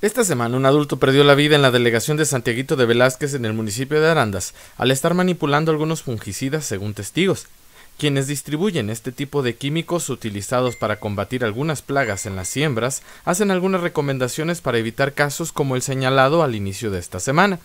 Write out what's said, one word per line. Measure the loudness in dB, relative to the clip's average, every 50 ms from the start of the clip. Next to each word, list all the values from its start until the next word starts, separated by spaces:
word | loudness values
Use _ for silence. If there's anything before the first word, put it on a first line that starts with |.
Esta | 0 0 0 2 0
semana, | 2 2 0 0 0 0
un | 2 4
adulto | 6 6 4 4 2 0 2
perdió | 4 4 6 8 8
la | 8 6
vida | 6 6 4 6
en | 6 6
la | 6 4
delegación | 4 4 4 2 2 0 0 0
de | 0 0
Santiaguito | 0 0 -2 -2 -2 -2 -2 -2 -2 2
de | 2 4
Velázquez, | 4 4 4 4 2 2 0 -6 -4 -4
en | -4 -4
el | -2 -2
municipio | -2 -4 -4 -4 -6 -4 -2 0 2
de | 2 4
Arandas, | 4 2 2 0 -2 -6 -6 -8 -12 -16 -20 -20 -6
al | -2 0 2 2
estar | 2 0 0 0
manipulando | 2 2 0 0 0 0 0 2 2 2 2 0
algunos | 0 0 -2 -2 -4 -4
fungicidas, | -6 -8 -6 -6 -8 -8 -6 -4 -4 -4 -4 -6
según | -4 -6 -6 -6 -6 -8
testigos. | -8 -10 -8 -2 0 0 0 0 -2 -4 -18 -20 -20 _ -20 -20 -20 -20 -20 -12 -4
Quienes | -2 0 0 0 -2 -2
distribuyen | -4 -8 -6 -6 -4 -2 -2 0 0 -2 -2 -4
este | -6 -6 -8 -12
tipo | -8 -8 -8 -4 -2 -2 -2
de | -2 -2
químicos | -2 -4 -4 -4 -4 -4 -2 -4 -4 -2 -4
utilizados | -6 -6 -6 -6 -6 -6 -6 -2 -2 0 0 0 -2
para | -2 -2 -2 -2 -2
combatir | -4 -6 -4 -4 -4 -4 -4 -2 -2
algunas | -2 -2 -2 -4 -4 -4 -6 -6
plagas | -4 -2 0 0 0 -2 -4 -6
en | -8 -8
las | -6 -8
siembras | -6 -4 -2 -2 0 0 0 -2 -2 -4 -6 -12 -14 -20 -10 -4
hacen | -2 0 0 2 0
algunas | 0 0 0 0 0 0
recomendaciones | -2 -2 -2 -2 -2 -2 -2 -2 -2 -4 -2 -4 -4 -4 -4 -4
para | -2 0 0 0
evitar | 0 -2 -2 -2 -2 -2 0
casos | 0 -2 -2 0 -4 -8 -8
como | -4 -2 -2 0 0
el | -2 -2
señalado | -2 -4 0 0 2 4 4 4 4 4 2 2
al | 2 0
inicio | -2 -4 -4 -6 -4 -4 -4 -4
de | -4
esta | -6 -6 -10 -8
semana | -4 -2 2 2 2 2 2 -2 -8